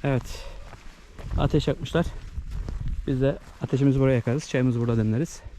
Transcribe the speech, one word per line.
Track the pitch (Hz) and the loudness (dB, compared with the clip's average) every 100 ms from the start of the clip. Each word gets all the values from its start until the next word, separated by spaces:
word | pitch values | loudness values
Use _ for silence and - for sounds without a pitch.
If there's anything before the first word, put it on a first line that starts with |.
Evet. | 143 131 - - - - - - - - - - - - | 2 0 0 -10 -12 -12 -14 -14 -16 -18 -20 -12 -4 2
Ateş | 139 156 143 | 4 2 2
yakmışlar. | 127 135 - 170 - - - - - - - - - - | -2 -2 0 0 -4 -10 -10 -8 -8 -6 -4 -4 -4 -2
Biz | 135 | 2
de | 135 170 - - | 2 0 -8 -8
ateşimizi | 127 131 139 131 | -2 4 4 6
buraya | 135 | 4
yakarız. | 127 117 131 - | 4 2 -2 0
Çayımızı | 131 127 117 | 2 2 2
burada | 117 113 | 2 2
demleriz. | 107 110 165 - - | 2 2 -2 -6 -16